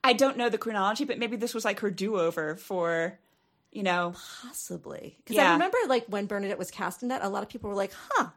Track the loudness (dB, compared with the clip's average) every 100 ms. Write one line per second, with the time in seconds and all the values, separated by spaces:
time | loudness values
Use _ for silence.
0 | 6 6 4 4 0 0 -2 2 2 0
1 | -2 -2 -2 -2 -4 -2 -2 0 -2 -2
2 | -2 2 2 0 -4 -6 -6 -2 0 0
3 | -2 -6 _ _ _ _ _ -4 0 2
4 | 0 -4 -14 -16 -12 -12 -10 -10 -10 -12
5 | -12 _ 0 4 6 6 4 2 2 2
6 | 2 -4 -2 -2 -2 -4 -6 -4 -6 -4
7 | -6 -2 -2 -4 -6 -8 -6 -2 -2 -4
8 | -2 0 0